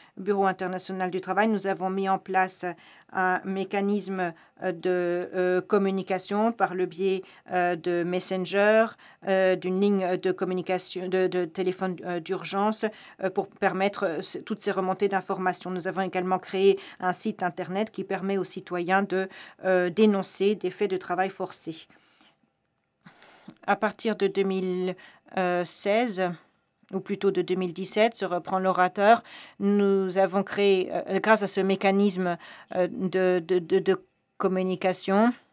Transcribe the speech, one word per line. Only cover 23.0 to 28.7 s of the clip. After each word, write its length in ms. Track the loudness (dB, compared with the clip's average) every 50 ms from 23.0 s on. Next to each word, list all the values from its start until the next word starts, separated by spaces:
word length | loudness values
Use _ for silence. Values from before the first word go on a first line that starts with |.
| _ -20 -20 _ -20 -20 -20 -20 _ -20 -20 _ -2
À 100 | -2 0
partir 400 | 0 0 -4 -4 -2 -4 -4 -2
de 100 | 0 0
deux 180 | 0 2 2 0
mille 520 | 0 0 -2 -2 -2 -2 -2 -2 -4 -4 -6 -12 -20 -20 _ _ -8 -4 -2 0 0 2 0 -2
seize, 680 | -4 -6 -4 0 2 2 2 2 0 0 -2 -2 -2 -2 -6 _ _ _ _ _ _ _ _ _ -8
ou 100 | -8 -6
plutôt 300 | -4 -4 -4 0 2 2
de 120 | 2 2 0
deux 120 | 0 0
mille 200 | -2 -2 -4 -4
dix-sept, 420 | -6 -8 -4 2 2 2 2 2
se 80 | 0 -4
reprend 340 | -2 -2 -4 -4 -2 -2 0
l'orateur, 640 | 2 2